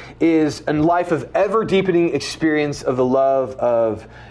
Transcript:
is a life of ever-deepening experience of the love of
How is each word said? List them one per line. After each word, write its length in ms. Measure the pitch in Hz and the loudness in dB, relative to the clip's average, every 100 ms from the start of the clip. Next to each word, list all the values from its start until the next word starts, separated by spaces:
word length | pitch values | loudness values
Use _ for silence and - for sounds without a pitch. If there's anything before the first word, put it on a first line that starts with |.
| - - | -14 -2
is 440 | 165 160 151 - - | 2 4 2 -2 -4
a 60 | |
life 400 | 151 156 175 175 | 0 2 2 0
of 160 | 156 120 | -4 -2
ever-deepening 800 | - 196 185 - 190 190 170 170 | -2 0 0 0 0 2 2 2
experience 680 | 139 - - 160 151 147 143 | 0 -6 -4 0 0 -2 -4
of 140 | - 127 | -4 0
the 80 | |
love 500 | 127 135 135 135 127 - | 2 2 2 2 -2 -2
of 520 | 120 117 113 104 - - - | 0 2 0 -2 -10 -20 -20